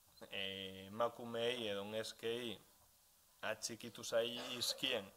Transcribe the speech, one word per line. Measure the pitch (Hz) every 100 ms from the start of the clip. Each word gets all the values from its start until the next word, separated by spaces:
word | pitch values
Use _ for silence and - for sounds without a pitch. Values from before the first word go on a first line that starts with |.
| - - -
eh, | 98 98 95 95 95 95
emakumeei | 107 117 - 120 117 120 123 107
edo | 101 104
neskei | 110 107 - 113 120 120 92 - - - - - - - -
atxikitu | 101 110 - 117 120 -
zaizkien | 117 117 120 120 123 123 110 - 135 117 101